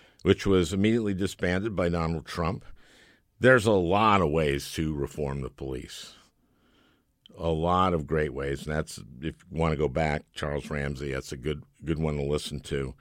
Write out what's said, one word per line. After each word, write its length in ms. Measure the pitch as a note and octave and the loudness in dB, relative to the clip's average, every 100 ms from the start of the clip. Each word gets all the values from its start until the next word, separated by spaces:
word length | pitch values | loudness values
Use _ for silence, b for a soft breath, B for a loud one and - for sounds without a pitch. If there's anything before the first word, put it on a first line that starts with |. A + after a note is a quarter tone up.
| b b | b b
which 220 | - G2+ | 2 4
was 280 | G2+ F#2+ E2 | 4 4 4
immediately 420 | F#2+ G#2+ A#2 G#2+ | 2 2 2 0
disbanded 640 | F#2 G2 - F#2 F#2 A2 F#2 | 0 -2 -2 0 0 -2 0
by 120 | F2 | 0
Donald 380 | E2+ E2 E2 - | 2 0 -2 -6
Trump. 380 | - E2 - - b b b b b _ - | -4 -4 -4 -10 b b b b b _ 2
There's 280 | B2 C3 G#2 | 6 6 6
a 60 | |
lot 480 | G2+ E2+ G2 A2 G2+ | 4 4 4 6 6
of 100 | E2 | 4
ways 420 | D#2 D2+ C#2 - | 2 2 0 -4
to 200 | - D#2 | -4 -2
reform 500 | D2+ C2+ - C#2+ C#2 | -2 -4 -4 -4 -4
the 80 | C2 | -8
police. 640 | - C2+ B1+ - - - - _ _ _ _ _ _ _ _ _ _ - - | -8 -8 -8 -10 -14 -16 -20 _ _ _ _ _ _ _ _ _ _ -20 -6
A 120 | E2 | -2
lot 460 | D#2+ E2+ F2+ F#2 | 0 2 4 4
of 120 | E2+ C#2 | 2 0
great 260 | D#2+ D2+ | 0 0
ways. 320 | C2 C#2 C#2 | -2 -4 -4
And 100 | C#2 | -4
that's, 240 | D#2 D#2+ - G#1+ B1+ | -4 -4 -10 -16 -10
if 140 | D2+ - - | -8 -8 -8
you 80 | D#2 | -2
want 140 | E2 | 0
to 40 | D2 | 2
go 120 | D2 | 0
back, 340 | C2 D#2 D2 - | 0 0 -2 -6
Charles 360 | - D2 C#2+ - | -8 -6 -6 -6
Ramsey, 420 | D2 C#2 C2+ C#2+ | -4 -4 -6 -6
that's 200 | C2+ - | -6 -8
a 40 | C#2 | -8
good, 280 | D2 C#2+ - _ | -6 -6 -8 _
good 140 | D2 D#2 | -4 -2
one 180 | D#2+ D2 | -2 -2
to 60 | |
listen 380 | C#2+ D2+ - D2 | -2 -2 -4 -10
to. 340 | - C#2+ C2+ b | -6 -4 -4 b